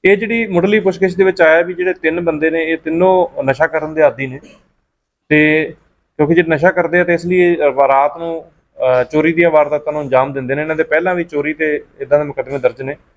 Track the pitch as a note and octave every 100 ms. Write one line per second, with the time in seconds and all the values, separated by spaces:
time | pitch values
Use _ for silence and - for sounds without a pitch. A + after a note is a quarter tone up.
0 | F3+ G3 A3 A#3 A3+ F3 F#3+ G#3+ F#3+ F3+
1 | F#3 F3+ F#3+ F3 D#3+ D#3+ F3 F3+ F3+ F3+
2 | D#3+ E3+ E3+ D#3 D#3+ E3 D#3+ D#3+ D#3+ D#3+
3 | F#3 F#3 F3 - C3+ C3 D#3+ D#3+ D#3 D#3
4 | D3+ A#2+ C3+ C3+ - _ _ _ _ _
5 | _ _ _ D3+ D3+ D#3 D#3 - _ _
6 | _ - D3+ E3+ E3 D#3 E3+ F3+ E3 F3
7 | F3 F3 F3 F#3 F3 E3+ D3 C3 C3+ C3+
8 | D3 E3 E3+ E3 D#3+ _ _ - B2+ B2+
9 | B2 D3+ D#3 E3 E3+ D3+ D3 D3 D3+ D3+
10 | C#3 B2+ C3+ C3+ B2+ C#3 D#3 D#3 D#3+ D3+
11 | F3+ F3+ E3+ D3 D3 D3+ D#3 D3 - _
12 | C3 D3 D3 C#3 B2+ C#3 B2 A#2 C3+ C#3+
13 | _